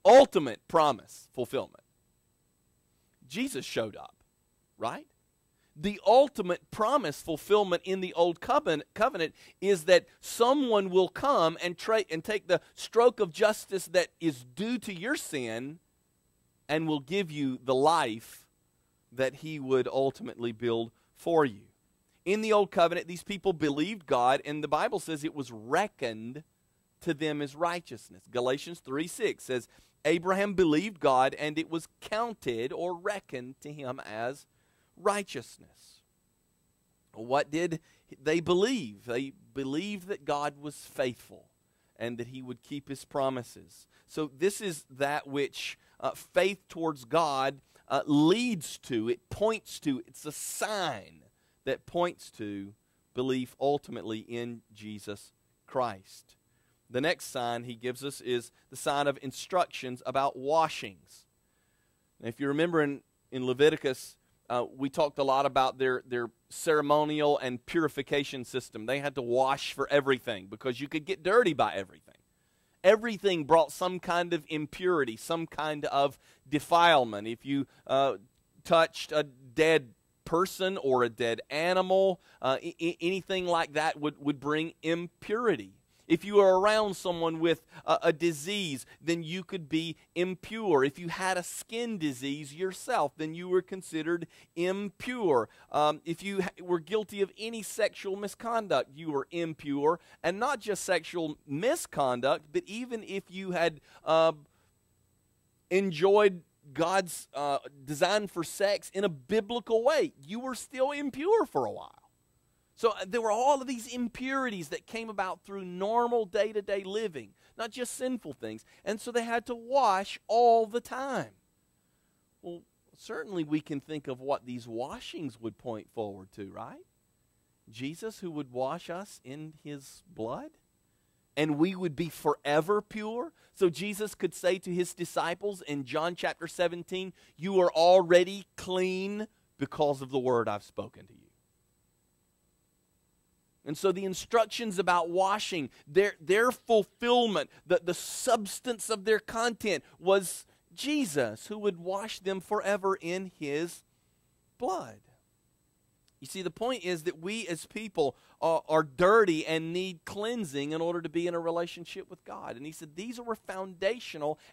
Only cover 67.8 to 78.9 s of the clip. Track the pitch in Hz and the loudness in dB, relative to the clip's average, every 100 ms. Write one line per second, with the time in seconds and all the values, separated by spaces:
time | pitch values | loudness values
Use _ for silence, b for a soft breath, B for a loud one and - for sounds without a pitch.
67.8 | 151 - 135 147 139 135 117 131 - 113 | -2 -2 -2 -2 -2 -8 -8 -8 -8 -10
68.8 | 110 139 143 135 120 123 131 139 - - | -6 -4 -4 -6 -2 2 2 0 -4 -6
69.8 | 135 143 135 131 - 104 95 110 131 123 | 2 2 4 0 0 -8 -8 -8 -6 -6
70.8 | 143 160 151 170 165 226 196 127 107 90 | -6 -6 -6 -4 2 4 4 2 0 -2
71.8 | 90 76 _ _ _ _ _ _ _ _ | -8 -14 _ _ _ _ _ _ _ _
72.8 | 180 220 233 208 196 175 135 165 147 - | 6 6 2 -2 0 0 6 6 6 0
73.8 | 180 180 180 170 175 170 - 156 147 - | -4 -4 -2 0 0 -4 -4 -6 -6 -4
74.8 | 185 170 131 113 - 165 165 - 156 151 | 0 2 0 -4 -6 -4 -4 -6 -6 -4
75.8 | 143 139 139 131 b b - 143 - 170 | -2 0 0 -2 b b -4 -4 2 6
76.8 | 170 151 120 104 110 117 135 139 131 b | 8 8 4 -2 -8 -8 -4 -2 -2 b
77.8 | - 135 139 98 101 _ _ _ - 165 | -2 2 2 0 -10 _ _ _ 2 4
78.8 | 165 | 4